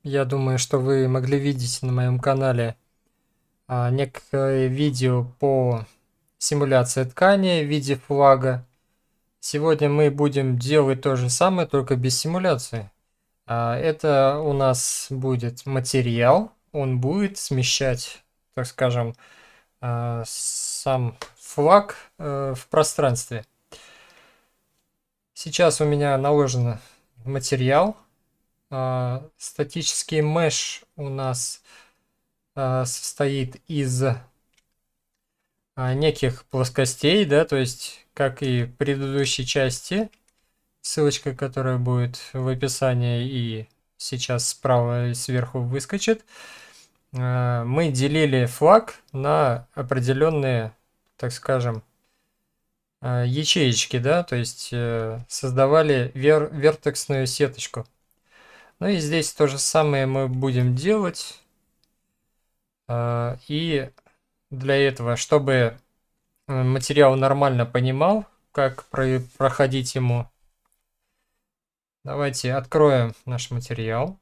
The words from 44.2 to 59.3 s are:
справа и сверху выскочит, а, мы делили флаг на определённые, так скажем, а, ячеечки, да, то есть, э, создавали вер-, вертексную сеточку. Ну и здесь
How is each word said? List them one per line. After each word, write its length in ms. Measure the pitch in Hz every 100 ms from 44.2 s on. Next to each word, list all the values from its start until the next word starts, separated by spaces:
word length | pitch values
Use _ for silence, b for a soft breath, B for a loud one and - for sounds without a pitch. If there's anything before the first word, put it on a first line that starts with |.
| - 120 -
справа 600 | - - 127 120 120 120
и 60 | 120
сверху 440 | - 127 120 131
выскочит, 640 | 123 135 - 202 - 220 _ B B B B B B _ _
а, 520 | 127 127 123 123 120 117
мы 260 | 139 165
делили 540 | 127 139 156 147 131 120
флаг 500 | - 156 220 226 - _
на 560 | 135 143 156 139 120 -
определённые, 1000 | - 123 131 123 135 156 156 135 120 110 _ _ _ _ _
так 160 | 123
скажем, 500 | 123 - 131 123 113 _ _ _ _ _ _ _ _ _ _ _ _
а, 240 | 127 123 123
ячеечки, 760 | 135 151 185 135 117 - 123
да, 240 | 131 170
то 140 | 175 123
есть, 320 | 117 - -
э, 480 | 123 120 117 110 113 120
создавали 840 | - 135 127 135 156 156 135 123 131
вер-, 340 | 143 156 151
вертексную 760 | 156 147 151 151 127 - 139 131
сеточку. 580 | - 135 123 - - - _ _ _ b b b b b _
Ну 60 | 180
и 100 | 190
здесь 320 | 147 160 147